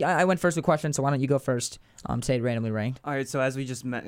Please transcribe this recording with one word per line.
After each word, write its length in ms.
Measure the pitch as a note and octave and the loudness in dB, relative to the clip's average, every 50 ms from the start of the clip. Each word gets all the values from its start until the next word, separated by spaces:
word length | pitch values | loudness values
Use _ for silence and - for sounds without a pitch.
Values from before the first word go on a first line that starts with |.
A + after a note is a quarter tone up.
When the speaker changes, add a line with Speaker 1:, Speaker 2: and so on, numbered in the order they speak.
| D3 | 2
Speaker 1:
I, 160 | E3 - D3+ | 2 4 4
I 20 | F3+ | 4
went 160 | F#3 F#3 E3+ | 4 4 4
first 160 | - F3 D#3+ | 2 0 0
with 80 | E3+ - | 2 2
questions, 320 | - D#3 D3+ - D3+ C#3+ | 2 2 2 2 -2 0
so 60 | - | 0
why 80 | C3+ C#3 | 0 2
don't 100 | C#3+ C3 | 2 2
you 60 | C3+ | 2
go 120 | C3+ C#3+ C3+ | 2 0 0
first? 400 | - - B2+ A#2+ A#2 - - - - _ _ - - | 0 0 -2 -2 -2 -6 -8 -12 -20 _ _ -10 -6
Um, 160 | - - A#2+ | -4 -4 -2
say 180 | - - B2+ A#2+ | 0 0 0 2
randomly 300 | A#2 B2 A#2 A2+ A2+ A2 | 0 0 0 0 -2 -2
ranked. 280 | A2 G#2+ G#2 A#2+ C3 - - | -2 -2 -2 -2 -4 -6 -6
Speaker 2:
All 80 | D3 | -4
right, 160 | C#3+ C3+ C3+ - | -4 -4 -4 -2
so 120 | - C#3 | -2 0
as 160 | C3 C3+ C3 C3+ | 0 0 -2 -2
we 80 | C3+ | -4
just 180 | B2 B2+ A#2 - | -6 -6 -6 -6
me-, 140 | B2+ B2 A#2 - | -6 -6 -6 -8